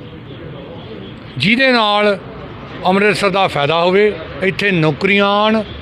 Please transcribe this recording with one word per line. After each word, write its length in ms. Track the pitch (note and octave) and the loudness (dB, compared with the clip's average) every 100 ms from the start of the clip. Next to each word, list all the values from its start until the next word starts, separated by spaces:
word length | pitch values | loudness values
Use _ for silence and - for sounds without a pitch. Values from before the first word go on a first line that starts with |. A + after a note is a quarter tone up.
| - - - - - - - - - - - - - B2+ | -16 -16 -16 -16 -14 -14 -14 -14 -14 -14 -14 -16 -14 -2
ਜਿਹਦੇ 340 | E3 A#3 C4 | 2 4 4
ਨਾਲ 460 | A#3+ G#3 G#3 G#3 F#3+ - - - - - - F3 | 4 2 2 2 0 -6 -14 -14 -14 -14 -4 0
ਅੰਮ੍ਰਿਤਸਰ 420 | G3 G#3 - G3+ | 4 4 2 0
ਦਾ 160 | F#3+ F#3+ | 2 0
ਫਾਇਦਾ 320 | D3 C#3+ E3 | 2 2 2
ਹੋਵੇ, 300 | F3+ F#3+ G#3 F#3+ - - | 4 4 2 0 -8 -4
ਇੱਥੇ 280 | F#3+ - G3+ | -4 0 0
ਨੌਕਰੀਆਂ 540 | F3+ D#3 C#3+ F#3+ G3+ G3+ | 2 2 2 2 2 4
ਆਉਣ, 360 | G3+ G#3+ A3 G#3 - | 2 2 0 -2 -10